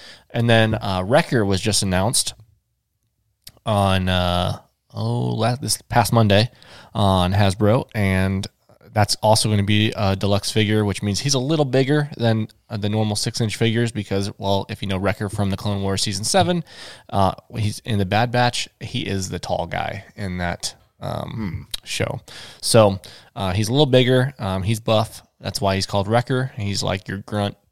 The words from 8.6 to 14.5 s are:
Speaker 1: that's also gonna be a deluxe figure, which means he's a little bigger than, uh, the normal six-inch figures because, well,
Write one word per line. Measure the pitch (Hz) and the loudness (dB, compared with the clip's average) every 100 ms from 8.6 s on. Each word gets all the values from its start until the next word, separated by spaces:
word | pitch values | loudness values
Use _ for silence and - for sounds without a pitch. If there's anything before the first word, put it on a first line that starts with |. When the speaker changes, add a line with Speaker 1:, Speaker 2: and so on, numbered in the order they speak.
| _ _ - | _ _ -4
Speaker 1:
that's | 107 104 - | 0 2 2
also | 107 110 110 | 2 4 2
gonna | 104 | 0
be | 101 107 110 | 2 2 2
a | - 101 95 | 0 -2 0
deluxe | 101 101 - | 0 0 0
figure, | 110 107 107 | 0 2 2
which | 104 95 | 0 -2
means | 104 95 | -2 -2
he's | 139 | -2
a | 135 | -2
little | 131 160 | 0 0
bigger | 139 127 131 151 147 - | 2 2 2 0 0 0
than, | 113 110 110 _ _ | 0 0 -2 _ _
uh, | 110 | -6
the | 104 | -2
normal | 110 107 | 0 0
six-inch | 107 - - 110 - | -2 -4 -2 -4 0
figures | 113 113 117 | 2 2 0
because, | 107 101 98 101 - | -2 -4 -2 -4 -4
well, | 98 | 0